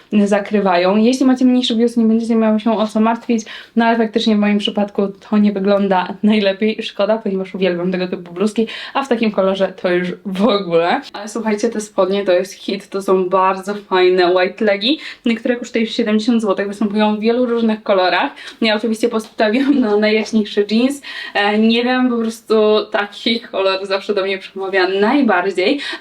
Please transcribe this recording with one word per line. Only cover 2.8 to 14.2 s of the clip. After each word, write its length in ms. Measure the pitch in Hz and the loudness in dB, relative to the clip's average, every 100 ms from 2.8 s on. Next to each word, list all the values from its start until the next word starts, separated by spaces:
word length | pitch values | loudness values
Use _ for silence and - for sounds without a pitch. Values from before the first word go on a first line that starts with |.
| 214 | 0
co 140 | 220 | 2
martwić, 440 | 220 233 - 233 - - - 226 | 0 0 -2 -4 -4 -16 -4 0
no 80 | |
ale 140 | 233 233 | 2 2
faktycznie 380 | 220 226 220 208 | 0 0 2 2
w 20 | |
moim 200 | 208 202 226 | 2 0 0
przypadku 340 | 208 202 - 196 - - | -2 -2 -2 -4 -6 -2
to 80 | 214 | 2
nie 140 | 208 | 2
wygląda 640 | 196 196 202 202 185 180 196 | 2 0 2 2 0 0 0
najlepiej. 600 | 214 214 196 196 220 220 | 2 4 2 0 -2 -2
Szkoda, 360 | 214 - 202 220 | -8 -4 0 0
ponieważ 360 | 220 190 190 | -2 -4 -6
uwielbiam 380 | 190 185 175 180 | -2 -2 0 -2
tego 160 | 180 180 | -2 -4
typu 240 | 185 175 | -6 -10
bluzki, 340 | 175 214 226 220 - - | -4 -2 0 -4 -6 -6
a 80 | 277 | -6
w 60 | 262 | -2
takim 240 | 226 220 | 0 0
kolorze 400 | 208 190 190 190 - | 0 0 0 -2 -2
to 80 | 185 | -2
już 180 | 180 180 - 196 | 0 -2 -6 -8
w 220 | 185 226 | 0 2
ogóle. 520 | 202 180 165 170 262 285 | 0 0 0 2 -2 -4
Ale 160 | - 214 | -14 -10
słuchajcie, 400 | 233 214 208 233 | -6 -4 -2 -2
te 120 | 220 | -4
spodnie 440 | 208 - 185 202 | -6 -2 0 0
to 80 | 190 | 2
jest 200 | 180 185 | 0 0
hit, 360 | - - 196 - | -10 -8 -8 -8
to 140 | 196 | -8
są 260 | 196 190 180 | 0 0 2
bardzo 460 | 190 190 190 185 | 2 0 -2 -6
fajne 600 | 208 - 190 180 185 | -10 -2 2 4 4